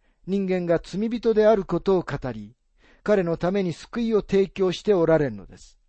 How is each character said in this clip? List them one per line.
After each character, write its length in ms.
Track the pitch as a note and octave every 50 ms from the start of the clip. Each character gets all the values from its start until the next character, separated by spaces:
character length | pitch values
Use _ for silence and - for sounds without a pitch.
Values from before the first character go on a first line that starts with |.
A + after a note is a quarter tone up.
| _ _ _ _ -
人 220 | E3+ F#3+ G3+ G3 F3+
間 160 | F#3 F#3 F3
が 160 | E3+ E3+ D#3+
罪 280 | - - - F#3+ A3 A#3
人 240 | A#3+ A3+ - A#3 A3
で 120 | G#3+ G#3+
あ 80 | G#3+ A3+
る 100 | G3 F3+
こ 160 | - F3 E3
と 180 | - G3 F#3+ F3+
を 20 |
語 300 | - - C#3+ - - C3
り、 240 | A2+ A2 G#2 G#2 - _ _ _ _ _ _ _ _ _
彼 200 | - - G#3 G3+
の 140 | F3+ E3+ E3
た 140 | - - F3+
め 120 | F#3+ G3+
に 120 | F#3 F3 D3
救 260 | - - - - A#3+
い 140 | A#3 A3+ A3+
を 80 | G3+
提 260 | - - G3 G3 F#3+ -
供 240 | - - F#3+ F#3
し 100 | E3+ -
て 120 | - G#3+ G#3
お 100 | F3 E3
ら 140 | D#3+ D#3+ D#3
れ 80 | D3
る 100 | C3 G#2+
の 100 | G2 F#2
で 120 | - G2 -
す。 200 | - - _ _ _